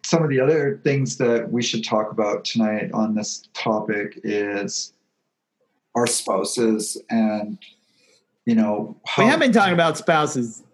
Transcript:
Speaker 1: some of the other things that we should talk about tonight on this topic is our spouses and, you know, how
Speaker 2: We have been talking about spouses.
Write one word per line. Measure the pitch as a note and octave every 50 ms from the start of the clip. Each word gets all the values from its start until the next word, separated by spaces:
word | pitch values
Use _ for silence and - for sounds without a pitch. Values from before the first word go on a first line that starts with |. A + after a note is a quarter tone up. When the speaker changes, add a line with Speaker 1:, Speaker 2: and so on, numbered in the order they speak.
| -
Speaker 1:
some | - - E3
of | D#3+ D3
the | C3+ C3
other | C3 C#3+ D#3+ D#3 C#3+ C#3 C#3 - _
things | D3+ C#3 C#3 C3 A#2 -
that | - C3+ A#2 A#2 A#2 A#2 -
we | A2+ A#2+
should | A#2+ - - A2+ A2
talk | - A#2 G#2+ G#2+ -
about | - G#2 G#2+ G#2 G2+ G2+ -
tonight | - - A#2 A2 G#2+ G#2+ G#2+ G2 F#2
on | F#2 A2 A2 A2+ G#2+
this | G#2+ G#2 - - - - _ _
topic | - - A#2+ G#2+ G#2+ - - G#2+ G#2 G#2 G#2 - - -
is | G#2+ G#2 G#2 G#2 G2+ G2+ G2+ G2+ F#2+ - - - - _ _ _ _ _ _ _ _ _ _ _ _ _ _ _ _ _ _ _ _ _
our | B2+ A#2+
spouses | A2+ - - - - G2+ F#2+ F#2+ - - B2 A#2 A2 A2 A2 G#2+ - - - - _
and, | A2+ A2+ A2 A2 G#2+ G#2+ G#2+ G#2+ G2+ - - - _ _ _ _ _ _ _ _ _ _ _ _ _ _ _
you | A#2 A#2
know, | A2 A2 G#2+ G#2+ G#2+ G#2+ - - - _
how | - - - G3
Speaker 2:
We | A3+
have | D4 E4
been | D#4+ C4
talking | G3+ A3+ G3+ F#3+
about | F3 E3+ E3 E3 D#3
spouses. | D#3+ - - E3 D#3 D3+ C#3+ - C3 A#2+ A2+ A2 - - _